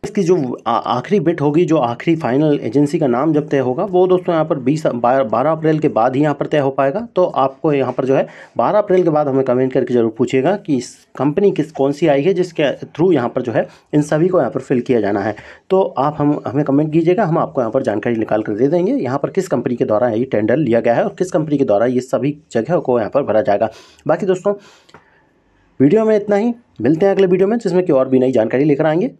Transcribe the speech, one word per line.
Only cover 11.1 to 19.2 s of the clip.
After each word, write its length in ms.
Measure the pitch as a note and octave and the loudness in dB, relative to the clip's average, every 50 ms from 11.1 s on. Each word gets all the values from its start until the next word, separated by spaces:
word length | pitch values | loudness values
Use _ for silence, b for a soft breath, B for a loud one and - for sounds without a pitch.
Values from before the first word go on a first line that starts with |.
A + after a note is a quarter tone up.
| _ - | _ -2
कंपनी 320 | C3 D3 D3 G3 G3+ G3 | -2 0 0 2 2 2
किस, 200 | - - D3 - | 2 0 -4 -6
कौन 200 | - - C3+ C#3 | -2 -2 0 0
सी 140 | C#3+ C#3+ E3+ | 0 0 2
आई 160 | D#3+ C#3 C#3 | 2 2 2
है 120 | C#3 F3+ G3 | 2 0 0
जिसके 380 | F3 F3+ F3+ - - D3+ C3 - | 0 -2 -4 -2 -2 -2 -2 -2
through 360 | - - - _ - E3 F#3+ | -4 -12 -16 _ 0 2 2
यहाँ 160 | F3 C3+ A#2+ A#2 | 2 2 0 -2
पर 140 | - C3 | -4 -4
जो 100 | A#2+ A#2+ | -4 -2
है 140 | A2 D3 - C#3+ B B B B - | -2 -2 -4 -4 B B B B 0
इन 80 | D3+ | 0
सभी 260 | D3 - D#3 D#3 E3 F#3 | 0 0 0 0 0 2
को 100 | F3+ F3 | 2 0
यहाँ 120 | C#3 A2+ | 0 0
पर 100 | - C3 | -4 -6
फिल 200 | - - C#3 B2 | -4 -2 -2 -2
किया 200 | A#2+ - B2+ A2+ | 0 0 0 0
जाना 200 | G#2 G2 G#2 G2+ | 0 0 -2 -2
है। 140 | G2 A2 G#2 B B B B B B _ | -2 -4 -6 B B B B B B _
तो 120 | F#3+ F#3+ F#3+ - - - | 0 0 0 0 -2 -2
आप 180 | C3 D3+ D3+ - | -2 -2 0 0
हम, 200 | D3 D3 D3 - - | 0 0 0 -2 -4
हमें 180 | - A2 C#3+ D3 | -4 -4 -2 -2
कमेंट 280 | C#3 C3+ C#3+ D#3 D#3 | 0 0 0 0 2
कीजिएगा, 320 | D3 E3 E3 E3 F3+ G3+ G#3+ | 0 0 2 2 2 0 0
हम 140 | D#3+ D#3+ E3 | 0 0 0
आपको 220 | A#2+ - - C#3 | -2 -2 -2 -4
यहाँ 120 | A#2+ A2+ | -4 0
पर 100 | A2 C3+ | -2 -2
जानकारी 340 | C3+ A#2+ G#2 G#2 G2 A#2+ A#2+ | -2 -2 -4 -2 -2 -2 -2
निकाल 260 | A2+ A2 - A2 G#2+ | -2 -2 -2 -2 -2
कर 140 | G#2+ - G#2+ | -2 -4 -2
दे 120 | G2+ B2+ C#3+ | 0 0 0
देंगे 240 | E3 F3 F3 G3+ C#4 | 2 0 0 0 -2
यहाँ 240 | C4+ E3+ B2 B2+ | -2 -4 -4 -4
पर 120 | C#3+ | -4